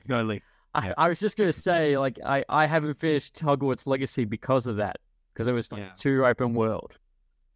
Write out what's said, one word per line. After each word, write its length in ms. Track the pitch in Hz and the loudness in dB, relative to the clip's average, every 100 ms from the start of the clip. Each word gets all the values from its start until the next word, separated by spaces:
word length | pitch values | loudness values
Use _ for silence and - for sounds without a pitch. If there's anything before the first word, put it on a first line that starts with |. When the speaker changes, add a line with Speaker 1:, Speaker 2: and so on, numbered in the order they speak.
| - | -4
Speaker 1:
Go 80 | |
ahead, 120 | 120 110 | -2 -2
Lee. 160 | 104 _ _ _ | -4 _ _ _
Speaker 2:
I, 120 | - 95 | -4 -2
Speaker 1:
Yeah. 60 | - | 2
Speaker 2:
I 120 | 170 | 2
was 120 | 170 | 2
just 160 | 208 - | -2 0
gonna 160 | 196 | 0
say, 460 | - 185 170 151 139 | 0 0 2 2 2
like, 200 | 135 - | 0 -4
I, 200 | - 139 - | -2 -2 0
I 180 | 147 151 | 2 2
haven't 280 | 160 151 | 2 -2
finished 400 | 139 160 147 - - | -2 0 0 -2 -6
Hogwarts 460 | 151 139 135 127 139 | 0 0 0 -2 0
Legacy 380 | 135 135 - | -2 -2 -2
because 420 | 110 110 - 131 120 | -4 -4 0 0 2
of 100 | 104 | -4
that, 200 | 101 - _ _ _ | -4 -6 _ _ _
'cause 120 | - 117 | -4 -2
it 60 | |
was, 180 | 120 110 | -2 -4
like, 100 | 110 | -10
Speaker 1:
Yeah. 100 | 98 95 | -14 -4
Speaker 2:
too 280 | 143 135 | 0 4
open 300 | 127 117 123 | 4 4 0
world. 420 | 117 110 98 - - _ _ _ _ _ | 2 0 0 -8 -18 _ _ _ _ _